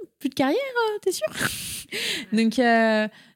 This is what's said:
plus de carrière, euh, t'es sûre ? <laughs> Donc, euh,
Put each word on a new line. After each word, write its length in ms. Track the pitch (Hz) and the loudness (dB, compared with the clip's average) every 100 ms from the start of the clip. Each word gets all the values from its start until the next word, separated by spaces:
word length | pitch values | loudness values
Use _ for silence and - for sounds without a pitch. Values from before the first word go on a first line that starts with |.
| 381 _ | -20 _
plus 100 | 269 | -8
de 40 | - | 0
carrière, 200 | 262 392 | 0 0
euh, 420 | 554 480 440 415 | -2 0 0 0
t'es 100 | 392 | -2
sûre ? 160 | 349 622 | -2 -4
<laughs> 1040 | - - - - - - 415 - 339 240 | -4 -4 -4 -10 -10 -10 -8 -6 -6 -2
Donc, 260 | 214 226 240 | 0 2 4
euh, 480 | 240 226 226 214 214 - - | 4 6 4 2 0 -6 -20